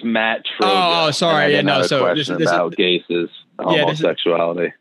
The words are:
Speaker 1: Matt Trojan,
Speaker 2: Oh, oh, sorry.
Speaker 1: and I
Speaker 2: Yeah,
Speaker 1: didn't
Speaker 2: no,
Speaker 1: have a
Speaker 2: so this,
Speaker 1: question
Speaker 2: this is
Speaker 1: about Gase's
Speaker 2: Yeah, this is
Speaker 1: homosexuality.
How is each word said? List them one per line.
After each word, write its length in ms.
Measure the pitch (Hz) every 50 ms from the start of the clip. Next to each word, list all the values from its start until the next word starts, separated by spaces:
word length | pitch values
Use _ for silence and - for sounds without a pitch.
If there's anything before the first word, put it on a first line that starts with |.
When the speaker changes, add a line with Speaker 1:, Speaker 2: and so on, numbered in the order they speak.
| -
Speaker 1:
Matt 400 | 117 113 113 110 113 113 - -
Trojan, 320 | - - - 104 190 190 185
Speaker 2:
Oh, 300 | 180 175 170 170 165 156
oh, 40 |
sorry. 220 | 143 - 185 170 160
Speaker 1:
and 80 | 151
I 60 | 147 147
Speaker 2:
Yeah, 80 | 147
Speaker 1:
didn't 100 | 147 143
Speaker 2:
no, 80 | 143 143
Speaker 1:
have 120 | 135 -
a 20 | 175
Speaker 2:
so 80 | 151
this, 80 | 139 127
Speaker 1:
question 340 | - 175 156 147 - 90 -
Speaker 2:
this 80 | 160
is 60 | -
Speaker 1:
about 240 | 87 87 87 85 85
Gase's 280 | - 90 90 90 87 - -
Speaker 2:
Yeah, 760 | 87 87 85 85 - - - _ _ - - 92 90 82 151
this 140 | 82 80 76
is 60 | -
Speaker 1:
homosexuality. 680 | - 80 - - - 85 85 85 85 85 90 85 80 - -